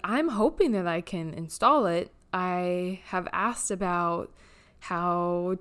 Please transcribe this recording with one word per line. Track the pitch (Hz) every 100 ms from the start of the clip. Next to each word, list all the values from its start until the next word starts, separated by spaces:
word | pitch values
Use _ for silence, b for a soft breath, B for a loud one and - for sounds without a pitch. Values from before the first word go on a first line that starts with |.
I'm | - 247 320
hoping | 214 233 320 339
that | 202 175
I | 160
can | - 175 160
install | - 165 - 226 294 196
it. | 170 - - _
I | 185 180 180 180 180 180 185 -
have | 185 180
asked | - 214 240 -
about | 190 185 175 170 170 - B B B B B
how | - 170 175 175 175 175 180 185